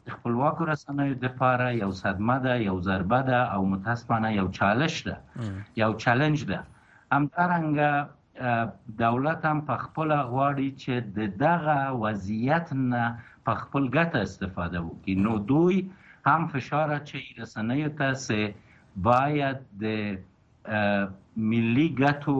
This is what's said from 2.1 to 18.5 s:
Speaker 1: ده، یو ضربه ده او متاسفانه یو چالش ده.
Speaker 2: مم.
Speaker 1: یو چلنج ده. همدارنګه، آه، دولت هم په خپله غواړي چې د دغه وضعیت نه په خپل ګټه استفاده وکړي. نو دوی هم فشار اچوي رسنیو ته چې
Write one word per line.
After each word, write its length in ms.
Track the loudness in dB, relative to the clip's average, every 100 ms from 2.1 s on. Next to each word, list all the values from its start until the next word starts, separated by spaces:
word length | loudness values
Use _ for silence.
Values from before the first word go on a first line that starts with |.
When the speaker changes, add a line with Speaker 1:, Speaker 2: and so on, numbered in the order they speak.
| -2 0 0
Speaker 1:
ده، 240 | 2 0
یو 180 | 0 -2
ضربه 420 | 0 0 2 2
ده 140 | 2 2
او 300 | 2 0 0
متاسفانه 640 | 0 -2 -4 -2 0 2
یو 160 | 0 0
چالش 540 | 0 2 2 0 -2
ده. 140 | -8 -10 -12 -10
Speaker 2:
مم. 280 | -8 -8 -8 0
Speaker 1:
یو 180 | 0
چلنج 500 | 2 2 4 4 0
ده. 160 | -2 -6 -8 -20 _ -12 0
همدارنګه، 920 | 0 2 0 2 2 0 2 2 2 -2 -10 _ -6
آه، 320 | 0 0 0 -6 -12 0
دولت 460 | 2 2 0 0 0
هم 140 | 0
په 160 | -2 -6
خپله 420 | -6 -4 0 0 0
غواړي 380 | 0 0 0 -4 -4
چې 140 | -4 -4 -4 -4
د 0 | -4 0
دغه 520 | 2 2 2 0 0
وضعیت 840 | -2 -2 -2 -4 -2 2 0 0
نه 460 | -2 0 0 -2 -4 -14 -8
په 100 | -4
خپل 340 | -4 -2 -2 0
ګټه 280 | 0 2 0
استفاده 640 | -2 -4 -8 -6 -4 -4
وکړي. 340 | -6 -8 -2 0
نو 220 | 2 0
دوی 500 | 2 4 4 2 -2 -10 -20 -4 2
هم 200 | 2 2
فشار 440 | -4 -2 0 0
اچوي 440 | -2 -6 -12 -14 -14
رسنیو 500 | -12 -6 -2 0 -2
ته 240 | -2 -2
چې 380 | -2 -2 -2 -2